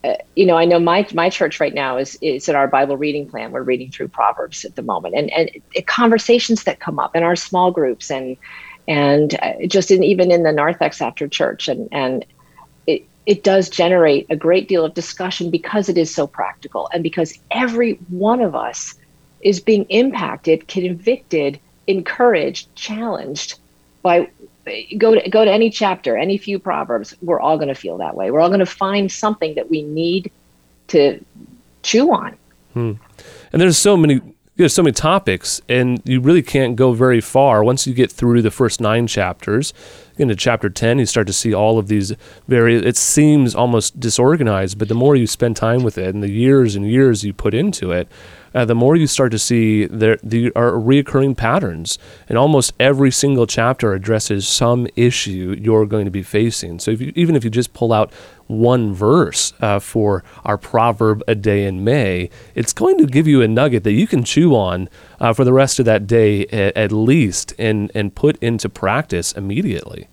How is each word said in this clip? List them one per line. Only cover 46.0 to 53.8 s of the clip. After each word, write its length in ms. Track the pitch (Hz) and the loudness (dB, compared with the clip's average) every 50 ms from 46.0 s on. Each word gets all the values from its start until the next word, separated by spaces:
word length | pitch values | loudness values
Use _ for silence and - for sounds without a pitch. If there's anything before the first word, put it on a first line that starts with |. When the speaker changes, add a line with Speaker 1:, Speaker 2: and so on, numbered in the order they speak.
| 92 92 95 | -6 -4 -4
Speaker 2:
and 80 | 104 | -4
the 80 | 104 101 | -4 -4
years 460 | 101 110 120 131 139 139 127 113 101 | -2 0 4 4 6 6 4 2 0
and 120 | 98 101 | -2 -2
years 360 | 104 117 127 135 131 117 104 104 | 0 2 4 4 4 2 0 -2
you 100 | 101 95 | -6 -8
put 220 | - - 104 101 | -2 -4 -2 0
into 360 | 117 165 208 185 - - 90 | 0 -2 -2 -4 -4 -4 -4
it, 160 | 87 90 87 _ - - - - - - - _ _ | -2 -4 -4 _ -12 -20 -20 -20 -20 -20 -20 _ _
uh, 100 | 123 123 | -2 0
the 120 | 110 117 | 0 2
more 200 | 117 120 131 160 | 2 4 4 4
you 120 | 170 160 | 4 2
start 240 | 135 - - 135 123 | 2 0 0 0 0
to 80 | 110 107 | 0 -2
see 480 | - - 120 117 113 110 107 107 104 | -2 0 0 2 2 2 2 2 0
there, 320 | - - 110 110 110 113 - | -2 -2 0 2 2 2 2
there 300 | - 110 110 117 117 123 - | -2 -4 -2 0 0 0 0
are 180 | - 120 120 - | 0 0 2 0
reoccurring 600 | 117 110 117 135 143 139 - - 135 135 139 127 | 0 2 4 2 2 2 0 0 0 0 0 -2
patterns. 640 | - 117 113 127 185 185 101 82 80 82 - - - - - - - - _ | -2 -2 0 0 0 -2 -4 -6 -8 -8 -8 -10 -10 -10 -20 -20 -20 -10 _
And 80 | - | 0
almost 360 | 113 135 151 151 139 120 - - _ | 2 2 4 4 2 0 0 -2 _
every 300 | 123 135 143 135 139 135 | 2 2 4 4 4 2
single 380 | 123 - - 143 139 127 120 | 2 2 0 2 2 2 0
chapter 460 | 110 - - 113 120 131 - | 0 0 0 0 0 0 0